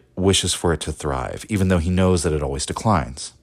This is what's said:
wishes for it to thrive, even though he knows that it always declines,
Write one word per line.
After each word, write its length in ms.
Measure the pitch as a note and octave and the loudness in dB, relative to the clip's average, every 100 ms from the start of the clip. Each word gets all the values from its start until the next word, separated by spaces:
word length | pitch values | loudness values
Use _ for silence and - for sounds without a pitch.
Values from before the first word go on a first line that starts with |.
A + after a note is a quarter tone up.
| - | -8
wishes 380 | - F#2+ F#2+ F#2 | 0 2 2 0
for 220 | - F2 | 0 0
it 60 | D#2+ | 0
to 120 | - | -4
thrive, 540 | D2+ D2+ C2 B1 - - | -6 -4 -4 -4 -10 -4
even 200 | G#2 F#2+ | 0 4
though 100 | F2+ | 2
he 100 | D#2+ | 2
knows 340 | F2+ F#2 F2 | 2 4 4
that 120 | E2 | 2
it 80 | D2+ | -2
always 240 | C#2 C#2 - | -2 -4 -6
declines, 680 | - A2+ F#2 B1 C2 - - | -2 0 0 0 -10 -14 -16